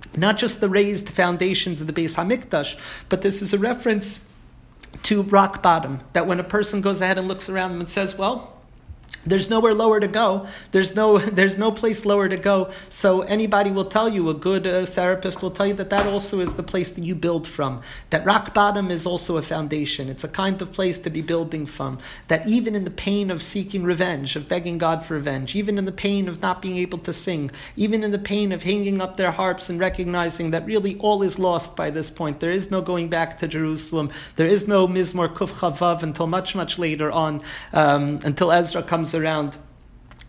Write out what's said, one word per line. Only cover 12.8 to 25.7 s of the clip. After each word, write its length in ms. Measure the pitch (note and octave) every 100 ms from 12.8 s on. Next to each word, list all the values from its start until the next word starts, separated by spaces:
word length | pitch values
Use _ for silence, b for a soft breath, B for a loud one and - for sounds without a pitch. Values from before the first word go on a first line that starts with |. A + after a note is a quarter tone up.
| B
So 320 | - G3 F#3
anybody 480 | F#3 G#3+ A3 G3+ G3+
will 160 | G3 F#3+
tell 240 | G#3+ A3+
you, 200 | G3+ D#3+
a 40 |
good, 320 | D3+ F3+ F#3+ F3+
uh, 200 | F3+ F#3
therapist 580 | F#3 F3+ F#3 F#3 F3+
will 80 | F#3
tell 160 | F#3 G3+
you 80 | G3
that 160 | G3
that 160 | G3+ G3+
also 320 | G3+ G3 G3
is 160 | F3+ -
the 80 |
place 260 | E3+ F#3 E3+
that 120 | -
you 100 | E3+
build 320 | E3+ E3+ E3 D#3
from. 360 | - C3+ B2 B B B
That 160 | D#3 F#3
rock 280 | G#3+ G#3+
bottom 360 | A3 G3+ G3+ F#3
is 160 | E3+ F3
also 320 | F3 - E3
a 40 |
foundation. 680 | D#3 D#3+ D3+ D#3 D3 - C3+
It's 140 | C3+
a 40 | D#3
kind 320 | - G3 F#3+
of 100 | F#3
place 260 | - F#3 F3+
to 120 | E3+
be 100 | D#3+
building 460 | D#3+ E3+ E3 D#3+ C#3+
from. 320 | - C3+ B2+ B B -
That 180 | G#3+ G#3+
even 260 | A#3+ A3+
in 100 | G#3
the 60 | F3+
pain 400 | - G3 G3+ F#3+
of 140 | E3+
seeking 400 | - G3+ F#3+ G3
revenge, 520 | F3 E3+ F3+ D3 C#3 D#3
of 120 | C#3+
begging 320 | F3+ F3 E3+
God 240 | E3 D#3+ D#3+
for 80 |
revenge, 420 | D#3 C#3+ C3+ C3 G3+
even 220 | G#3